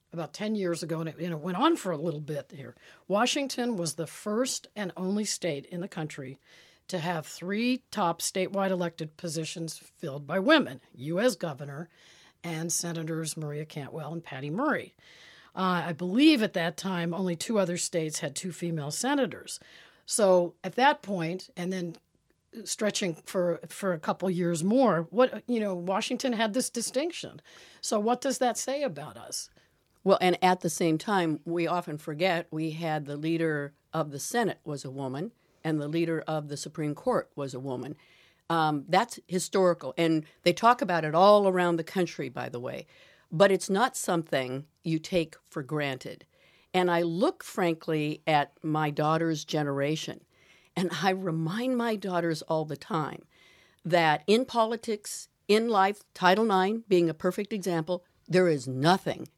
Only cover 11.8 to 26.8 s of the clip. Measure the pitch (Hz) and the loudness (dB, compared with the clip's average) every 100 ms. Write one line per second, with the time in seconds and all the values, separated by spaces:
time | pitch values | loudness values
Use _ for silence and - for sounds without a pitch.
11.8 | 175 _ - - - _ 170 160 170 - | -12 _ -20 -20 -20 _ -10 -6 -4 -4
12.8 | 170 165 160 160 156 - 151 147 156 156 | -4 -6 -4 -4 -6 -6 -8 -8 -10 -10
13.8 | 131 160 147 165 - 131 147 175 302 190 | -10 -10 -10 -10 -10 -10 -6 -2 0 -2
14.8 | - _ - - - - - - 185 175 | -4 _ -20 -20 -20 -20 -14 -4 0 0
15.8 | 160 156 180 214 311 294 214 180 170 170 | 0 -4 -2 6 8 8 4 0 -2 -2
16.8 | 196 175 170 170 185 170 - 220 180 175 | -4 -2 -2 -2 -2 -2 -2 0 2 0
17.8 | - 170 156 151 151 135 185 160 175 165 | -2 -2 -2 -4 -6 -6 -8 -6 -4 -4
18.8 | 143 151 247 285 226 - - - - - | -4 -4 0 2 0 -2 -12 -16 -16 -20
19.8 | - _ - - 196 185 175 - 185 233 | -20 _ -6 2 6 6 4 -2 -8 2
20.8 | 269 294 196 190 160 185 - - 180 185 | 4 4 -2 -4 -2 -4 -10 -8 -6 -4
21.8 | 175 165 _ _ _ _ _ 226 190 - | -6 -10 _ _ _ _ _ -14 -10 -2
22.8 | 208 196 196 160 - 196 175 165 175 - | -2 0 -2 -4 -6 -2 0 -2 -6 -6
23.8 | 196 165 185 190 190 175 170 165 180 247 | -4 -2 -2 -2 -2 0 0 0 2 4
24.8 | 247 165 165 208 254 214 - 240 208 180 | 6 4 2 2 2 0 -4 -2 -2 -4
25.8 | 175 196 220 247 269 226 226 226 247 240 | -2 -2 -2 -2 -2 0 0 0 -4 -4